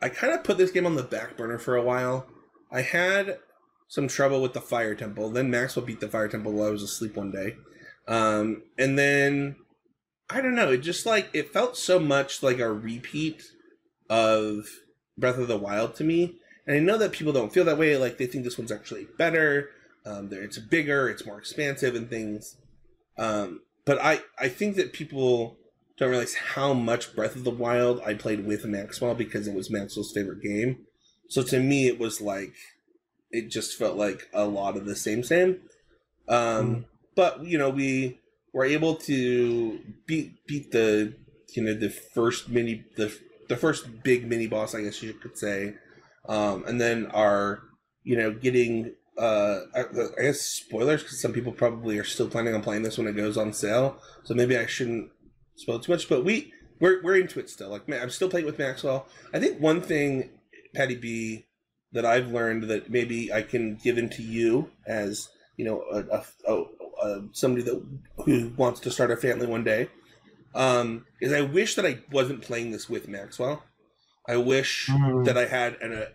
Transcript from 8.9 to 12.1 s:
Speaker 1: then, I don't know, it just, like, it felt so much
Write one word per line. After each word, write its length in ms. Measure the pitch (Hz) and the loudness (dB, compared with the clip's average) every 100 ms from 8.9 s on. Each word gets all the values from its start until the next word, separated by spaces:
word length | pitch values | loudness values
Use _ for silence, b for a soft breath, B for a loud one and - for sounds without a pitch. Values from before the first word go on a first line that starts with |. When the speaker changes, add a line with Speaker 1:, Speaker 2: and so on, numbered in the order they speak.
| 139 | 4
Speaker 1:
then, 560 | 143 143 139 143 139 139 _ _ _ _ _ _ - | 4 4 4 2 -2 -8 _ _ _ _ _ _ -8
I 120 | 254 | -4
don't 140 | 262 240 | 0 2
know, 160 | 170 | 4
it 80 | 127 | 2
just, 260 | 160 170 233 | 0 -4 0
like, 240 | 220 - | 0 0
it 200 | 151 143 | -2 -2
felt 240 | 190 247 - | 0 0 -2
so 220 | - 180 | 2 4
much 440 | 151 | 6